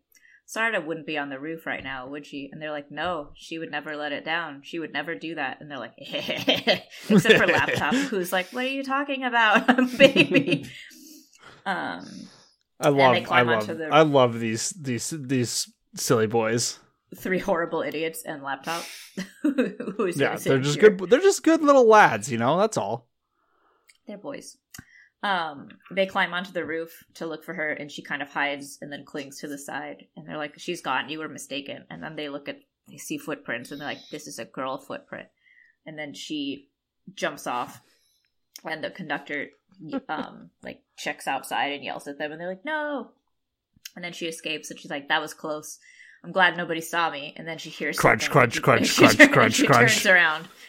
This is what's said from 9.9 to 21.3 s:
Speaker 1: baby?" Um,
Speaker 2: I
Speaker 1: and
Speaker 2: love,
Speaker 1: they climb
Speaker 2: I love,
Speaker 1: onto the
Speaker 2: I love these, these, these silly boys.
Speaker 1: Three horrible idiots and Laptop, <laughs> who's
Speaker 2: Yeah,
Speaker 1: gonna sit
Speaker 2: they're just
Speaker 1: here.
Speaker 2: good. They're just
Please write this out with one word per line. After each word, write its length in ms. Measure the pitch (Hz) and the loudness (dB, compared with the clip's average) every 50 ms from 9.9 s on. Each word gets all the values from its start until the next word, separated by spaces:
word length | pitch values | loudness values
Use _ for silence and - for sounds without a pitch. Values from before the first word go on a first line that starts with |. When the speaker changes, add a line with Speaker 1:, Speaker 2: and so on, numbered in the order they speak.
| - | 6
Speaker 1:
baby?" 680 | - 277 269 - 226 - - 185 165 - - - - - - - - - - - - - - - - _ _ _ _ - - - - - | 8 8 8 8 6 4 4 4 2 2 2 0 -2 -4 -8 -16 -20 -20 -20 -20 -20 -20 -20 -20 -20 _ _ _ _ -20 -20 -20 -10 -6
Um, 400 | 196 185 170 147 120 87 87 87 - - - - - - - _ _ _ _ _ _ _ - | -6 -4 -4 -4 -6 -8 -10 -12 -14 -16 -16 -18 -20 -20 -20 _ _ _ _ _ _ _ 0
Speaker 2:
I 100 | 131 147 | 2 4
Speaker 1:
and 80 | 143 | 6
Speaker 2:
love, 180 | 139 135 131 123 | 6 6 6 6
Speaker 1:
they 60 | 131 120 | 4 2
climb 260 | - - 123 - - | 2 2 4 4 4
Speaker 2:
I 40 | - | 2
love, 80 | - 107 | 0 0
Speaker 1:
onto 100 | - 165 | -4 -6
the 80 | 160 160 | -8 -2
Speaker 2:
I 140 | 156 143 151 160 | 4 6 6 6
love 360 | 151 139 139 127 120 117 117 | 8 8 6 6 6 4 0
these, 300 | 117 113 110 113 - - - 185 | -2 -2 -2 -2 -4 -6 -8 -8
these, 300 | 143 131 123 117 - - | -6 -4 -4 -4 -4 -6
these 640 | 165 160 135 123 135 127 120 113 - - - - _ _ _ _ - | -8 -8 -4 -2 0 0 0 0 -2 -4 -6 -8 _ _ _ _ -10
silly 320 | 185 - - 139 113 110 | -4 0 2 4 4 4
boys. 500 | 104 107 117 110 110 113 123 120 - - - _ _ _ _ _ _ 180 | 2 2 0 2 2 0 0 -2 -4 -6 -10 _ _ _ _ _ _ -16
Speaker 1:
Three 240 | - - 214 185 175 | -10 -6 -4 -4 -2
horrible 420 | - 202 190 165 170 165 165 160 - | -2 -2 -2 -2 -2 -2 -4 -4 -4
idiots 400 | 151 147 151 160 160 160 - - | -4 -4 -4 -4 -6 -6 -8 -10
and 180 | - 160 143 135 | -12 -12 -10 -8
Laptop, 400 | 139 135 139 - 175 165 170 165 - - - - - - | -8 -8 -8 -6 -6 -6 -6 -8 -10 -14 -18 -20 -16 -14
<laughs> 260 | 202 185 - - - | -14 -14 -14 -8 -4
who's 760 | - 302 - 262 220 190 - - - 214 - - 214 180 160 143 | -2 -2 0 0 -2 -2 -4 -8 -10 -8 -4 -4 -4 -2 0 0
Speaker 2:
Yeah, 80 | 139 | 0
Speaker 1:
gonna 100 | 113 104 | 0 0
sit 120 | 107 - - | -2 0 2
Speaker 2:
they're 100 | 135 131 | 2 2
just 200 | 131 147 147 - | 2 0 4 6
Speaker 1:
here. 80 | 208 214 | 8 8
Speaker 2:
good. 200 | 190 190 185 175 | 8 4 2 4
They're 120 | 226 294 | 4 6
just 200 | 381 392 | 6 4